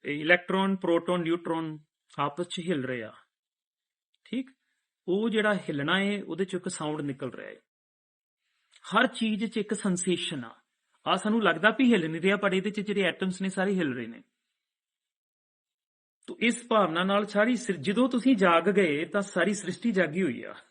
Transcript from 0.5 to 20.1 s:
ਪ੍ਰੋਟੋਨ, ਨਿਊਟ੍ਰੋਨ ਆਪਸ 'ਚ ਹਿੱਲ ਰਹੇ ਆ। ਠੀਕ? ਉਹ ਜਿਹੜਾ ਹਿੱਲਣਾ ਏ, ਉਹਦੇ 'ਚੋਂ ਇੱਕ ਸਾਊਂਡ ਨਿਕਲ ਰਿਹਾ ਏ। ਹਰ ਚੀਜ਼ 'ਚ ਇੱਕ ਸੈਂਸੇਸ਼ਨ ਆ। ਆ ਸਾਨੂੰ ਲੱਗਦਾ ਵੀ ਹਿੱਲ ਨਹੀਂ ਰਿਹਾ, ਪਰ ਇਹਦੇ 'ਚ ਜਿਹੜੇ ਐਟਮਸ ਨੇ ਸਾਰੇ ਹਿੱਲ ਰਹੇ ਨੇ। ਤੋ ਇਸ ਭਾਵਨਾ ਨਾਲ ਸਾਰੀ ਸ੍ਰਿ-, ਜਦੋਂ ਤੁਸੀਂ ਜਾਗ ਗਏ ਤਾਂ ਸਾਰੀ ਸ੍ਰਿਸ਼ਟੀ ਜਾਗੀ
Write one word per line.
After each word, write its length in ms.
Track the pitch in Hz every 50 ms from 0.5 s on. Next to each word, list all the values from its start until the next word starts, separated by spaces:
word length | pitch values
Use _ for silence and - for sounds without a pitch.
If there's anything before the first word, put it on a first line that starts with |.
| 180 190 190 196 196
ਪ੍ਰੋਟੋਨ, 440 | 185 190 170 170 170 170 180 180 180
ਨਿਊਟ੍ਰੋਨ 580 | 170 160 170 170 170 - 165 165 165 156 156 151 151 _ _ _ _ _ - -
ਆਪਸ 280 | 143 147 147 - 180 175
'ਚ 120 | - 185
ਹਿੱਲ 240 | 165 175 180 143 127
ਰਹੇ 180 | 131 127 120
ਆ। 100 | 110 110 - - _ _ _ _ _ _ _ _ _ _ _ _ _ _ _ _ _ _ _ _ _
ਠੀਕ? 260 | - - 254 254 262 _ _ _ _ _ _ _ _ _ _ _ -
ਉਹ 220 | 175 202 220 226
ਜਿਹੜਾ 240 | 202 220 208 185 185
ਹਿੱਲਣਾ 460 | 185 - - 156 139 143 156 175 190
ਏ, 220 | 196 202 208 202
ਉਹਦੇ 220 | - - 165 160 190
'ਚੋਂ 160 | 180 - 175
ਇੱਕ 80 | 175 185
ਸਾਊਂਡ 320 | - - 160 151 151 151
ਨਿਕਲ 300 | 147 143 135 139 139 123
ਰਿਹਾ 200 | 107 - 50 50
ਏ। 60 | 52 - _ _ _ _ _ _ _ _ _ _ _ _ _ _ _ _ _ _ _ _ _ _ _ - -
ਹਰ 220 | - 180 214 247
ਚੀਜ਼ 380 | 262 254 - 226 220 214 190 226
'ਚ 120 | 220 -
ਇੱਕ 180 | 226 202 - 220
ਸੈਂਸੇਸ਼ਨ 680 | 208 - 202 180 175 - 190 175 170 - - 165 139 117
ਆ। 120 | 113 - _ _ _ _ _ _ _ _ _ _
ਆ 100 | 151 175
ਸਾਨੂੰ 260 | 185 - 214 214 233
ਲੱਗਦਾ 280 | 214 180 165 160 170 214
ਵੀ 220 | 220 226 269 240
ਹਿੱਲ 180 | 233 196 156 160
ਨਹੀਂ 120 | 160 165
ਰਿਹਾ, 140 | 165 190 202
ਪਰ 160 | 196 208 196
ਇਹਦੇ 180 | 180 190 185 208
'ਚ 100 | 202 214
ਜਿਹੜੇ 220 | 190 214 202 202
ਐਟਮਸ 400 | 190 170 - - 190 185 180 -
ਨੇ 60 | 190 190
ਸਾਰੇ 260 | 185 196 185 202 202
ਹਿੱਲ 200 | 185 170 139 123
ਰਹੇ 120 | 127 117
ਨੇ। 160 | 110 117 - - _ _ _ _ _ _ _ _ _ _ _ _ _ _ _ _ _ _ _ _ _ _ _ _ _ _ _ _ _ _ _ _ _ _ _ _ _ _ _ _
ਤੋ 120 | - - -
ਇਸ 260 | - 233 233 - - -
ਭਾਵਨਾ 360 | 233 214 196 160 160 170 180
ਨਾਲ 220 | 190 196 202 214
ਸਾਰੀ 300 | 196 - 202 214 240 254
ਸ੍ਰਿ-, 240 | 220 - - 190 160
ਜਦੋਂ 280 | 131 185 202 220 254 254
ਤੁਸੀਂ 280 | 262 240 - 262 269
ਜਾਗ 340 | 196 190 180 170 165 170 202
ਗਏ 340 | 196 190 190 160 143 147 165
ਤਾਂ 160 | 170 - 202
ਸਾਰੀ 340 | 202 196 - 185 170 196 208
ਸ੍ਰਿਸ਼ਟੀ 380 | 202 - 165 185 - - 233
ਜਾਗੀ 300 | 202 190 175 156